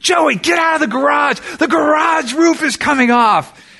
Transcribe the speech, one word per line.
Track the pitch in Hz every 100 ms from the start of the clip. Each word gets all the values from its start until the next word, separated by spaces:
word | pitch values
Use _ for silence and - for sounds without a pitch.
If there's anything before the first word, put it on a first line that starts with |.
Joey, | - 349 320 233
get | 285 339
out | 330
of | 320
the | 294
garage! | 233 277 294 285 262 - 339
The | 311
garage | 330 302 302 320 320 269
roof | 262 339 320
is | 302 220
coming | - 285 247
off! | 240 226 190 151 - -